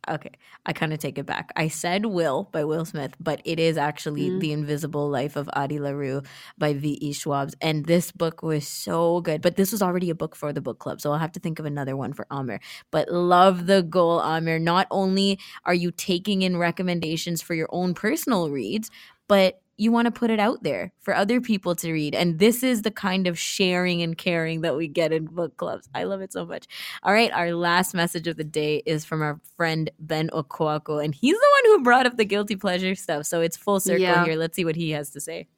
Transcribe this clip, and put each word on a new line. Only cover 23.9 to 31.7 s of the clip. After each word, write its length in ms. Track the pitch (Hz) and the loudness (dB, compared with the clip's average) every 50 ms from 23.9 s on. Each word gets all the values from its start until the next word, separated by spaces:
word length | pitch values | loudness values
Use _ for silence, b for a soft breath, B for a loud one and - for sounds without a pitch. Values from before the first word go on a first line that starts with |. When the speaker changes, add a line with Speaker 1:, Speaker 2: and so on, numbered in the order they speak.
| 175 170 | 0 0
Speaker 1:
and 160 | 170 165 165 | -2 -2 -4
caring 460 | - - 185 170 165 160 160 165 160 | -2 -2 0 0 0 0 -2 -2 -2
that 120 | 160 170 143 | -2 -2 0
we 140 | 151 165 156 | -2 -2 -2
get 240 | 143 175 165 156 | 0 0 0 2
in 140 | 160 160 160 | 2 0 -2
book 320 | 156 160 175 170 156 _ - | -4 -4 -4 -6 -6 _ -8
clubs. 280 | 175 170 - 98 _ _ - | -6 -6 -6 -10 _ _ -8
I 100 | - 180 | -6 -4
love 180 | 185 196 190 | -4 -4 -6
it 100 | 190 190 | -8 -10
so 140 | - 185 170 | -8 -8 -8
much. 180 | 170 175 - - B B B B B B B | -8 -10 -14 -14 B B B B B B B
All 100 | - - | 0 2
right, 180 | 202 220 233 214 - | 4 4 4 2 2
our 180 | - 175 170 | 0 -2 0
last 400 | 170 170 175 170 170 180 185 - | -2 0 0 2 2 2 2 0
message 340 | - 180 170 170 - 175 160 | 0 0 0 0 -2 -4 -4
of 120 | 170 160 160 | -4 -6 -4
the 60 | 156 | -8
day 380 | 151 156 156 151 151 151 147 - | -4 -4 -2 0 0 0 -2 0
is 180 | 156 160 151 156 | -2 -2 -2 -2
from 160 | - 160 156 | -4 -4 -2
our 180 | 156 151 147 151 _ - _ - | -2 -2 -4 -6 _ -20 _ -2
friend 320 | 170 165 160 160 160 - - _ | -2 0 0 0 -2 -2 -4 _
Ben 320 | 160 156 160 156 160 165 | -8 -4 -2 -2 -2 -2
Okwako, 720 | - 160 147 _ - - 165 151 151 151 - - 156 151 147 | -2 -6 -6 _ -4 -2 -2 0 0 -2 -2 -4 -4 -2 -2
and 100 | 156 151 | -2 -4
he's 220 | - - 262 359 | 2 2 2 4
the 140 | 453 539 571 571 554 508 | 6 6 6 6 8 8
one 140 | 440 | 8